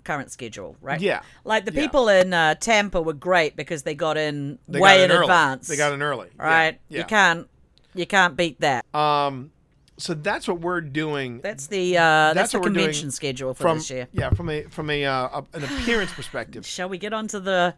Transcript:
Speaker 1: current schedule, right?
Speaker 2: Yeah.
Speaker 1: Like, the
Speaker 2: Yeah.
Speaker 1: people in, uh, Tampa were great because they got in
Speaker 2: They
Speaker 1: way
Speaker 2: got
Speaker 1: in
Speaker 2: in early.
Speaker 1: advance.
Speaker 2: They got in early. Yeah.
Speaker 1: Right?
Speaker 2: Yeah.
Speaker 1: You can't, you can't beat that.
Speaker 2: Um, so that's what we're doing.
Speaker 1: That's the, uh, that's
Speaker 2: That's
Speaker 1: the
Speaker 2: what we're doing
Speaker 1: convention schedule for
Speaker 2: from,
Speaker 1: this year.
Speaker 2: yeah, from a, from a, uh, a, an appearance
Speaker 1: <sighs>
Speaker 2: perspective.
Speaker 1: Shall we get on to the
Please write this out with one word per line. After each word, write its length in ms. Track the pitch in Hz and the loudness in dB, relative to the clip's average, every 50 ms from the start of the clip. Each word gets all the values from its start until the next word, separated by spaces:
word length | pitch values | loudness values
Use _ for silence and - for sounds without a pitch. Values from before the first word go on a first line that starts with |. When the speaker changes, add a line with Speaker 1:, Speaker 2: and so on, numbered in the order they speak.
| _ | _
Speaker 1:
current 260 | - 156 143 127 - | -8 -6 -6 -8 -10
schedule, 460 | - - 127 110 104 104 92 73 - - | -14 -14 -14 -14 -12 -14 -14 -14 -16 -14
right? 180 | - 131 147 160 | -8 -6 -4 -2
Speaker 2:
Yeah. 200 | 196 185 131 - - - - - _ | 0 -2 -2 -2 -4 -10 -20 -16 _
Speaker 1:
Like, 220 | 208 220 214 190 | -2 -2 -2 -2
the 60 | 220 156 | -2 -4
Speaker 2:
Yeah. 80 | 269 302 | -2 -2
Speaker 1:
people 260 | - - 277 240 214 | 0 2 2 4 6
in, 240 | 196 185 185 185 180 | 6 6 6 4 4
uh, 220 | 170 160 156 156 | 2 2 2 2
Tampa 460 | - - 226 226 208 208 196 - 180 160 | 0 0 2 2 2 2 0 -2 -2 -2
were 100 | 160 151 | -2 -6
great 440 | 135 - 180 185 175 156 143 - | -4 -2 2 4 4 4 2 -2
because 260 | 156 147 - 170 147 - | -6 -8 -6 -8 -6 -6
they 120 | 165 156 | -6 -6
got 220 | 147 170 156 151 | -2 -2 -2 0
in 420 | 156 151 151 147 143 139 139 - - _ - | 0 -2 -2 -4 -4 -6 -8 -10 -12 _ -8
Speaker 2:
They 120 | 143 139 | 0 6
Speaker 1:
way 160 | 190 196 190 | 8 8 10
Speaker 2:
got 80 | 190 185 | 8 8
Speaker 1:
in 60 | 180 | 6
Speaker 2:
in 60 | 170 175 | 6 4
early. 60 | 165 | 6
Speaker 1:
advance. 420 | 139 180 170 151 135 135 131 - - | 6 6 6 6 4 0 -4 -6 -6
Speaker 2:
They 80 | 156 | -2
got 160 | 139 151 147 143 | 0 0 0 0
in 80 | 139 147 | -2 -2
early. 260 | 147 135 117 92 - _ | -4 -4 -6 -8 -12 _
Yeah. 80 | - - | -6 0
Speaker 1:
Right? 340 | 156 165 160 160 160 - - _ _ | 2 4 4 4 2 -2 -6 _ _
Speaker 2:
Yeah. 100 | 151 - | -10 -8
Speaker 1:
You 40 | 165 | -6
can't, 440 | - 220 208 190 175 165 170 - - _ _ _ _ _ _ _ _ _ | 0 2 4 4 4 4 0 -4 -12 _ _ _ _ _ _ _ _ _
you 120 | 185 170 | -8 -6
can't 300 | - 202 196 180 175 135 - | 0 2 4 4 4 2 0
beat 220 | 175 165 131 - | -2 -2 -2 -2
that. 260 | 160 147 131 117 - - - | 0 0 0 -2 -4 -4 -2
Speaker 2:
Um, 560 | 151 151 151 147 147 143 139 135 127 127 156 _ _ _ _ _ _ _ _ _ - | 0 2 2 2 2 0 0 -4 -6 -10 -14 _ _ _ _ _ _ _ _ _ -12
so 160 | - - 165 | -8 -8 -8
that's 340 | 151 147 202 202 - - - | -6 -4 -4 -4 -4 -4 -4
what 120 | 180 170 | -6 -4
we're 200 | 165 175 180 170 | -4 -4 -4 -4
doing. 600 | 160 143 135 156 156 151 147 139 135 123 117 120 - | -4 -4 -6 -4 -4 -2 -4 -4 -4 -6 -8 -10 -10
Speaker 1:
That's 240 | 196 220 139 139 | -10 -10 -10 -10
the, 320 | - 208 190 180 180 180 170 | -8 -4 -2 0 2 2 4
uh, 20 | |
that's 340 | 165 160 156 156 156 156 160 | 4 4 6 6 4 4 4
Speaker 2:
That's 160 | 185 196 - - | 2 0 0 0
Speaker 1:
the 60 | 202 | -2
Speaker 2:
what 40 | 180 | 0
we're 80 | 214 196 | 0 0
doing 120 | 170 165 | 0 0
Speaker 1:
convention 240 | 156 151 147 160 139 | 0 -2 -4 -6 -8
schedule 420 | - - 156 139 131 131 135 131 123 | -8 -8 -6 -6 -6 -6 -6 -8 -6
for 120 | - - | -2 0
Speaker 2:
from, 120 | 170 160 156 | 0 0 0
Speaker 1:
this 120 | 151 - | -4 -8
year. 180 | 131 127 123 - - | -8 -10 -10 -8 -6
Speaker 2:
yeah, 180 | - 147 127 | -6 -2 -2
from 180 | - - 175 156 | -2 -2 -2 -4
a, 140 | 151 151 147 | -6 -6 -8
from 260 | 160 - - 156 151 | -8 -10 -8 -6 -4
a, 160 | 147 143 143 | -2 -2 -2
uh, 80 | 139 135 131 127 127 - 139 135 | -2 -2 -2 -4 -4 -6 -10 -12
a, 20 | - - | -10 -12
an 100 | 156 143 | -10 -10
appearance 460 | - 285 262 247 233 233 220 190 - - | -8 -8 -6 -2 -2 0 0 -2 -4 -8
Speaker 1:
<sighs> 20 | |
Speaker 2:
perspective. 500 | - 123 - - 127 110 - - 110 - | -12 -14 -10 -10 -10 -10 -10 -12 -16 -14
Speaker 1:
Shall 220 | - - - 180 185 | -12 -10 -8 -8 -8
we 80 | 196 170 | -8 -8
get 140 | 190 208 220 | -8 -8 -6
on 160 | 220 220 214 | -6 -6 -8
to 100 | - 202 | -8 -6
the 360 | 185 196 190 180 175 175 170 | -4 -2 0 2 2 0 -2